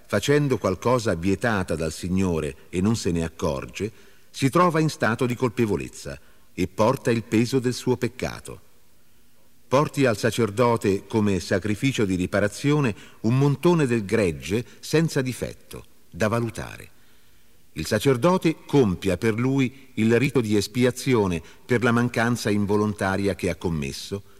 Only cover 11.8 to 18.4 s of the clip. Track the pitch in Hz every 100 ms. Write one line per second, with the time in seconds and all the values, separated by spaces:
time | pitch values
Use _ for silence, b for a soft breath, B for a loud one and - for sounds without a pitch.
11.8 | 135 127 101 92 90 101 101 - 139 151
12.8 | 131 B B B 110 127 143 135 175 175
13.8 | 135 117 95 110 95 71 67 107 120 B
14.8 | - 151 165 147 127 117 64 - - 60
15.8 | - - - 85 107 117 117 101 60 50
16.8 | - b b b b b b b - -
17.8 | - 107 139 123 160 185